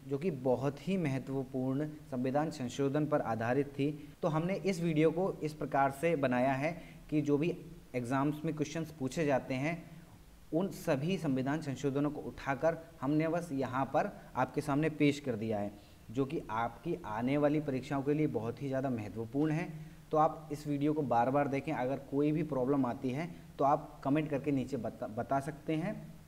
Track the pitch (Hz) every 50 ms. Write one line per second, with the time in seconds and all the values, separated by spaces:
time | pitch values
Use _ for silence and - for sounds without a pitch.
0 | 139 135 139 139 147 196 156 127 123 135 123 117 127 143 143 - - 175 190 190
1 | 170 143 131 135 131 - 135 135 131 127 - 131 127 131 131 139 151 151 151 -
2 | - - 131 123 123 131 127 143 156 165 - - 131 123 117 - 139 139 135 151
3 | 151 139 143 147 - 110 113 117 117 113 123 143 139 143 - - 139 147 147 151
4 | - - - - - 175 147 156 165 175 196 175 151 185 196 165 170 170 160 151
5 | 156 160 151 165 185 190 156 - 147 151 151 - 156 131 - 139 139 135 135 -
6 | - 170 165 147 135 131 123 123 127 135 135 131 143 160 175 - - - - -
7 | - - 151 151 143 143 143 139 151 175 165 - - - - - - - - 127
8 | 123 117 139 135 139 151 151 151 - 160 156 151 147 - - 165 160 147 - -
9 | 131 131 - 175 160 143 139 123 - - 131 131 135 156 175 170 - - - -
10 | - - - - - - - - - - - 156 196 185 - - - - 151 131
11 | 139 170 190 165 156 151 131 131 127 135 143 165 165 139 131 123 - 143 131 139
12 | 147 147 - - - 120 120 - - 135 139 123 - 160 165 160 - - - -
13 | - 135 151 151 160 165 160 175 170 - 139 135 131 117 120 127 117 - - 151
14 | 190 208 - - - - - 123 127 131 - 151 - - 139 143 156 160 156 151
15 | 147 147 139 143 - 131 120 104 113 110 110 101 101 101 - - - - - -
16 | - - 113 127 139 123 156 165 - - 107 113 117 120 117 - - 160 175 -
17 | - 104 107 110 120 127 139 147 147 147 147 156 151 151 131 131 120 - 147 139
18 | 131 139 147 151 151 147 - - 107 - 156 - 139 139 131 131 131 139 127 113
19 | 104 101 95 110 117 113 123 139 151 156 151 156 180 180 - - - - - -
20 | - - - 156 156 160 156 - - - 147 143 - 151 143 143 139 151 151 151
21 | 151 120 117 117 117 131 131 143 143 135 131 139 131 - - 113 127 127 139 143
22 | - - 139 139 147 151 156 165 165 151 143 127 123 127 143 139 131 120 117 -
23 | - 127 123 139 170 175 - - - - - - 147 135 151 151 - - - -
24 | - 139 139 156 156 156 147 135 143 147 143 135 123 127 143 123 107 113 - -
25 | - - 107 110 - - 135 139 135 156 151 - - - 160 156 165 202 220 -
26 | - - - - -